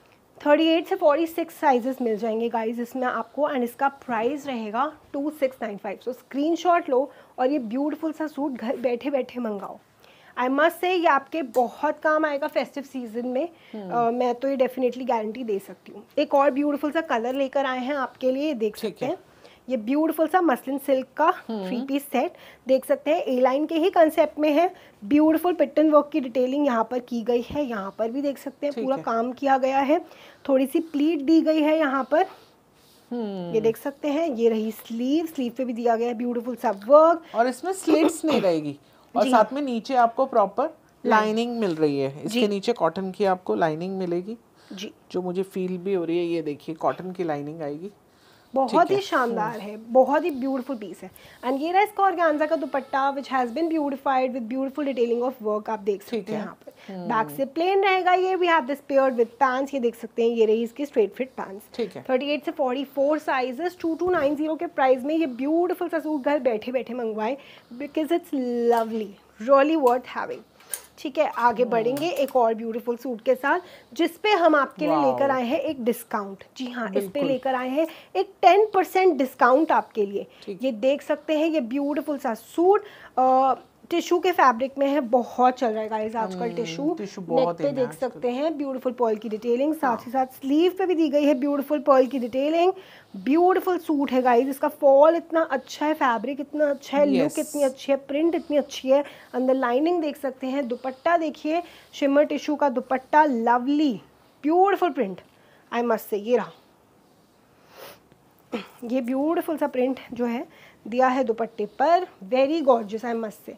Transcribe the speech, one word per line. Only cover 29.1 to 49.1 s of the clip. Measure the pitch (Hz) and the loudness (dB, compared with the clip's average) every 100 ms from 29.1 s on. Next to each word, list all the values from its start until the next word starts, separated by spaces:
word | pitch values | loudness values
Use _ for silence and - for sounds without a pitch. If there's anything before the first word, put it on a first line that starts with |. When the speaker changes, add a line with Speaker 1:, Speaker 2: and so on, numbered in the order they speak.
| 226 240 | -2 -2
Speaker 1:
किया | 254 277 269 | -2 0 2
गया | 262 269 | 2 2
है। | 277 330 - - - - - | 2 2 -2 -16 -20 -10 0
थोड़ी | 269 269 | 2 2
सी | 330 | 0
प्लीट | 330 285 302 330 | -2 0 0 0
दी | 269 320 | 4 4
गई | 311 311 | 4 4
है | 302 311 | 4 2
यहाँ | 294 269 254 | 2 0 0
पर, | 311 370 - _ _ _ _ _ _ - | 0 0 -4 _ _ _ _ _ _ -10
Speaker 2:
हम्म। | 240 214 196 175 | -8 -6 -8 -2
Speaker 1:
ये | 220 | 0
देख | 220 220 | 0 0
सकते | 294 277 294 | -6 -6 -2
हैं। | 285 330 226 | 0 0 2
ये | 233 | 2
रही | 220 220 | 2 -2
स्लीव, | 214 - 226 254 302 330 | -6 -10 -4 0 0 -2
स्लीव | - 240 233 | -4 -6 -4
पे | 254 | -6
भी | |
दिया | 233 240 226 | -2 0 0
गया | 240 | -2
है | |
ब्यूटीफुल | 226 247 240 226 233 | -4 -4 -4 -6 -4
सा | 233 | -4
वर्क। | 196 202 294 320 339 - 214 | -4 6 8 8 4 0 0
Speaker 2:
और | 247 | 0
इसमें | 254 330 | -2 -6
स्लिट्स | 381 - 311 320 320 320 | -4 2 4 4 2 0
नहीं | 269 | 2
रहेगी | 190 160 151 139 _ _ _ - | 2 0 -2 -10 _ _ _ 0
और | |
Speaker 1:
जी | 254 | 4
Speaker 2:
साथ | 247 | 4
Speaker 1:
हाँ। | 214 | 4
Speaker 2:
में | 269 | 0
नीचे | 285 233 - 262 | -4 -4 -2 2
आपको | 233 233 262 | 2 2 0
प्रॉपर | 240 196 214 | 2 2 0
Speaker 1:
लाइन। | 311 - _ _ 240 220 214 | -4 -6 _ _ 2 2 2
Speaker 2:
लाइनिंग | 220 240 233 | -2 -4 -2
मिल | 202 156 | -2 0
रही | 156 139 | 0 0
है। | 135 143 | -4 -6
इसके | 147 226 | -6 -2
Speaker 1:
जी। | 208 | 0
Speaker 2:
नीचे | 202 214 | 0 -4
कॉटन | - 165 180 190 | 0 -2 -2 -6
की | 185 196 | -2 -2
आपको | 185 - 214 | 0 -2 -2
लाइनिंग | 170 156 185 190 | 0 -2 -6 -6
मिलेगी | 180 175 190 233 _ _ - | -4 -4 -6 -14 _ _ -20
Speaker 1:
जी। | 196 208 - _ | -16 -16 -16 _
Speaker 2:
जो | 185 | -8
मुझे | 185 180 | -4 -4
फील | 190 190 185 185 | -4 -6 -6 -6
भी | 180 | -4
हो | 190 165 | -2 0
रही | 170 | -2
है। | 175 | -2
ये | 170 | -2
देखिए | 151 143 - 156 | -4 -8 -10 -4
कॉटन | 156 135 180 | -2 -2 -6
की | 180 | -6
लाइनिंग | 170 147 143 165 | -4 -6 -8 -10
आएगी। | 147 147 190 - _ _ _ _ _ 269 | -10 -10 -14 -18 _ _ _ _ _ -2
Speaker 1:
बहुत | 262 269 | 2 2
Speaker 2:
ठीक | 349 | 4
Speaker 1:
ही | 392 | 2
Speaker 2:
है। | |
Speaker 1:
शानदार | 392 | 0